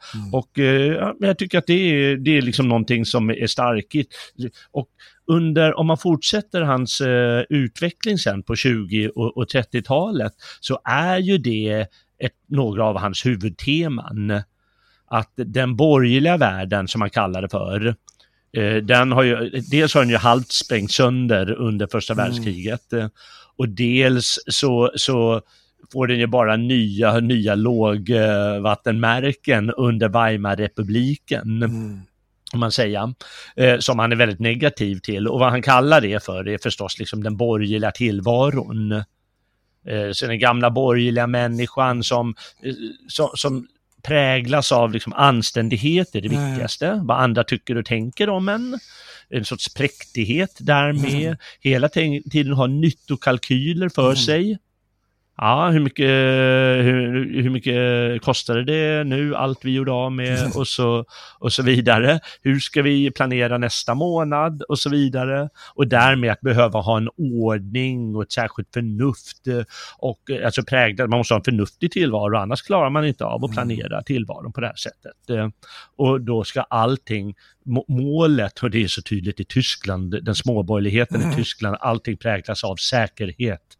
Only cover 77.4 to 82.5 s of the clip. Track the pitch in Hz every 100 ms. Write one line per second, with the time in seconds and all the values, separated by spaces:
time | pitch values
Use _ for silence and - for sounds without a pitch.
77.4 | _ _ 131 120 - 127 139 156 165 139
78.4 | 101 - 120 110 98 - - 104 92 -
79.4 | - 131 - - 101 92 92 101 110 104
80.4 | 127 110 92 107 101 110 120 - 165 135
81.4 | 110 - 104 101 127 113 - 98 117 98
82.4 | -